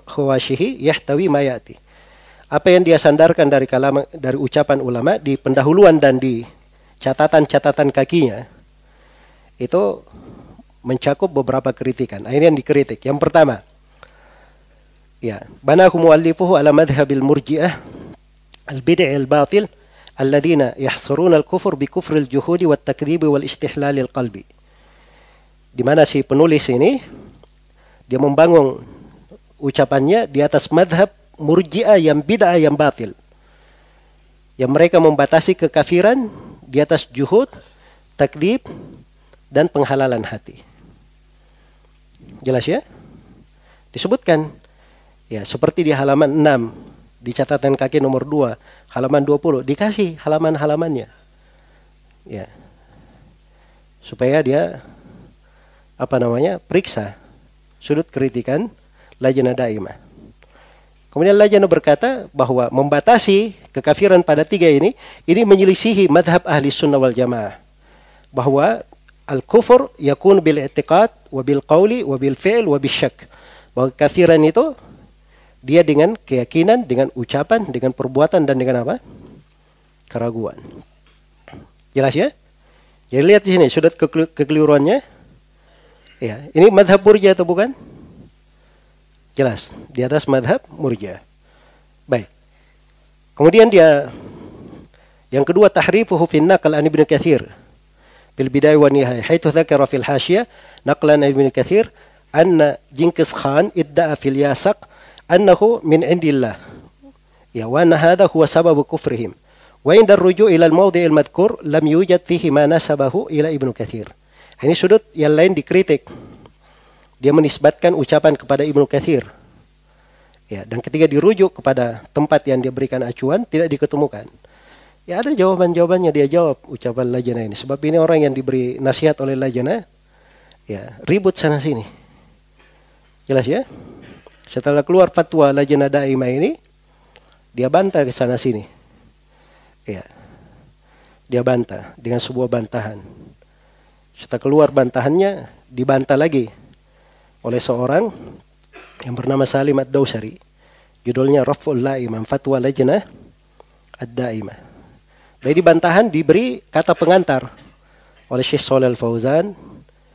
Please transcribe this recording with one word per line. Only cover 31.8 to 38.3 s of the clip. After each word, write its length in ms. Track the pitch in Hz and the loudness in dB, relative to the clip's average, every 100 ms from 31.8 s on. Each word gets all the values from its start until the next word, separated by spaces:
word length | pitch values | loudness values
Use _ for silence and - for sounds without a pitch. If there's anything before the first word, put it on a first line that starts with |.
| 226 202 | 2 4
yang 240 | 156 147 | 4 0
bid'ah 400 | 143 214 190 175 | 0 0 2 2
yang 160 | 151 147 | 2 2
batil. 400 | 151 - 110 - _ _ _ _ _ _ _ _ _ _ _ _ _ | 0 -2 -8 -14 _ _ _ _ _ _ _ _ _ _ _ _ _
Yang 160 | - 127 | -6 -2
mereka 320 | 143 170 175 | 2 4 6
membatasi 560 | 160 147 139 160 175 185 | 4 4 2 2 2 -2
kekafiran 720 | 160 - 143 175 196 262 226 - - - | -2 0 0 2 2 0 -4 -10 -20 -20
di 160 | - 131 | -6 -2
atas 320 | 147 160 - | 0 -2 -4
juhud, 400 | 123 139 202 262 - - _ _ _ _ | -8 -2 0 -2 -6 -20 _ _ _ _
takdzib, 560 | - 143 | -4 -4